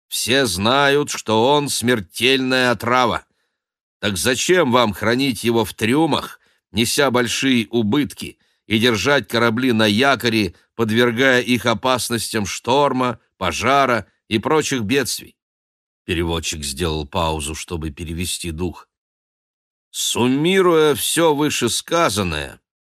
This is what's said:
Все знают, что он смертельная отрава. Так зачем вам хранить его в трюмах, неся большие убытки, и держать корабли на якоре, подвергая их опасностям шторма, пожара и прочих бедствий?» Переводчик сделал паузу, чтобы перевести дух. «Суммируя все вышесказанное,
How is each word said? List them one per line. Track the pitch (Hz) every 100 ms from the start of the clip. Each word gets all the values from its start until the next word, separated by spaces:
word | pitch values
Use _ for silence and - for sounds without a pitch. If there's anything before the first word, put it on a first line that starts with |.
| _
Все | - 107 131 127
знают, | 87 107 135 143 143 147
что | - - 110 123
он | 147 139
смертельная | - 117 123 92 - 120 135 131 127 127
отрава. | 113 117 127 120 85 - _ _ _ _ _ _ _
Так | 104 92
зачем | 117 127 - 180 143
вам | 123 117
хранить | 95 107 123 139 113
его | 113 117
в | 104
трюмах, | - 110 139 160 110 - - _ _ _
неся | 95 117 - 139
большие | 120 120 - 135 123 107
убытки, | 120 107 147 120 - - - _ _ -
и | 110
держать | 120 107 110 143 104
корабли | 117 117 113 131
на | 110 110
якоре, | 104 139 123 117 110 95 - _
подвергая | - 113 113 123 113 135 123
их | 107 120 120
опасностям | 107 131 127 - 117 - 113 95
шторма, | - - 135 143 127 123 113 _ -
пожара | 90 80 117 139 131 117 - _ -
и | 107
прочих | - 156 139 131
бедствий?» | 101 135 123 - - _ _ _ _ _ _ _
Переводчик | - 82 85 82 82 82
сделал | 71 69 87 78 76
паузу, | 92 80 78 71
чтобы | 78 - 87 80
перевести | 71 78 82 90 - 87
дух. | 78 90 - - _ _ _ _ _ _ _ _ _ _
«Суммируя | - - 101 123 135 165 190 180 165 151
все | 139 - - 165
вышесказанное, | 143 151 - 117 - - 165 160 101 92 76 69 - _ _